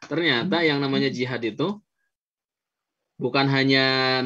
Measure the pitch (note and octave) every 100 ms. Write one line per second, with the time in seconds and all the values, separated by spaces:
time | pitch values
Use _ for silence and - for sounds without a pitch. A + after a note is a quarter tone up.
0 | - D3 E3+ A#2+ F3 E3+ D#3+ C#3+ C#3 C3+
1 | C#3 A#2+ B2+ A#2+ A#2 A2 E3+ G#3 _ _
2 | _ _ _ _ _ _ _ _ _ _
3 | _ - B2 C#3 C#3 C3+ C3+ C3+ C3 C3
4 | C3 C3